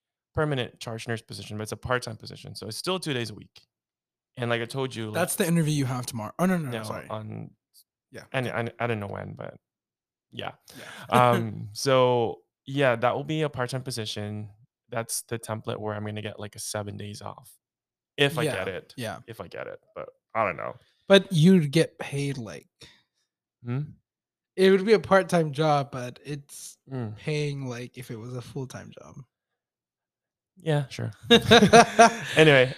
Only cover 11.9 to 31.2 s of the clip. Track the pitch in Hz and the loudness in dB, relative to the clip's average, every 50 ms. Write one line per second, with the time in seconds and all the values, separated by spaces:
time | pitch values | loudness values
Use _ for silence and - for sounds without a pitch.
11.9 | 131 131 127 123 123 120 117 101 - - _ _ _ _ _ - 135 139 143 131 | 4 4 4 4 4 2 0 -2 -4 -8 _ _ _ _ _ -8 -2 2 2 2
12.9 | 117 113 117 120 104 127 143 143 160 156 156 143 - - 123 123 - 131 131 135 | 2 2 2 0 0 -2 -4 -4 -4 -2 -2 -4 -4 -4 -4 -4 -4 -6 -6 -8
13.9 | 120 117 107 104 - 107 104 104 104 104 107 104 104 _ _ _ _ _ _ _ | -8 -8 -8 -8 -8 -8 -8 -6 -8 -8 -10 -12 -16 _ _ _ _ _ _ _
14.9 | 120 117 113 - - - - _ 117 110 - - 110 110 - 117 113 101 104 107 | -8 -8 -6 -6 -8 -8 -8 _ -8 -8 -6 -8 -8 -8 -6 -8 -8 -6 -6 -6
15.9 | 107 104 104 104 107 107 107 104 - - 104 104 - 107 - - - 107 101 101 | -6 -6 -6 -8 -8 -8 -8 -10 -10 -10 -12 -14 -12 -12 -10 -8 -8 -8 -8 -8
16.9 | 101 101 101 104 104 101 101 104 - - - - - _ _ _ _ _ _ _ | -10 -10 -12 -12 -14 -14 -14 -14 -14 -16 -20 -20 -20 _ _ _ _ _ _ _
17.9 | _ _ _ _ _ - 143 139 165 127 117 147 - 95 92 98 92 80 - - | _ _ _ _ _ 0 2 2 2 0 -2 -2 -2 -4 -6 -6 -8 -10 -12 -14
18.9 | - - 120 110 90 - - - - - 90 85 - - 65 53 50 - _ _ | -12 -10 -8 -8 -10 -12 -14 -16 -16 -16 -16 -14 -14 -12 -12 -12 -14 -16 _ _
19.9 | _ - - - - _ _ _ - 110 110 95 82 - 53 62 - - _ _ | _ -16 -16 -16 -18 _ _ _ -4 -2 -2 -2 -2 -6 -8 -10 -12 -14 _ _
20.9 | _ _ _ - 196 196 190 - 190 156 151 185 190 185 151 143 135 160 156 - | _ _ _ 6 6 6 6 4 2 6 8 8 8 6 4 2 2 0 0 0
21.9 | - - - - - 139 143 139 135 135 113 98 80 69 - _ _ _ - - | -4 -10 -12 -8 -6 -6 -6 -6 -6 -8 -10 -12 -12 -14 -18 _ _ _ -20 -20
22.9 | _ _ _ _ _ _ _ _ _ _ _ _ _ _ - 120 120 135 151 - | _ _ _ _ _ _ _ _ _ _ _ _ _ _ -10 -6 -6 -6 -6 -8
23.9 | - - _ _ _ _ _ _ _ _ _ _ _ 190 190 190 196 196 190 220 | -12 -20 _ _ _ _ _ _ _ _ _ _ _ 4 6 6 6 4 4 4
24.9 | 220 185 151 - 196 190 185 175 180 175 160 156 139 135 160 156 147 143 135 131 | 4 4 4 4 4 4 4 4 2 0 0 0 -2 0 2 2 2 2 0 -2
25.9 | - 131 123 123 - - - 135 147 139 143 _ - - - - - _ _ - | -6 -10 -10 -12 -14 -14 -12 -12 -10 -10 -12 _ -20 -20 -18 -20 -20 _ _ -10
26.9 | 135 127 117 107 107 - - 160 151 147 151 147 143 139 135 127 120 120 123 120 | -8 -8 -8 -8 -10 -10 -8 -6 -4 -4 -4 -4 -6 -6 -8 -8 -8 -10 -12 -12
27.9 | - 127 131 - 120 107 110 123 127 127 113 - - 107 101 123 - 101 95 110 | -14 -16 -14 -12 -12 -12 -12 -10 -10 -12 -12 -10 -10 -10 -10 -10 -12 -14 -16 -16
28.9 | - - - 76 - - 127 - _ _ _ _ _ _ _ _ _ _ _ _ | -18 -20 -20 -20 -20 -20 -20 -20 _ _ _ _ _ _ _ _ _ _ _ _
29.9 | _ _ _ _ _ _ _ _ _ _ _ _ _ - - 160 151 147 139 - | _ _ _ _ _ _ _ _ _ _ _ _ _ -8 -4 -2 -2 -2 -2 -4
30.9 | - - 117 113 - - | -8 -8 -8 -8 -8 -10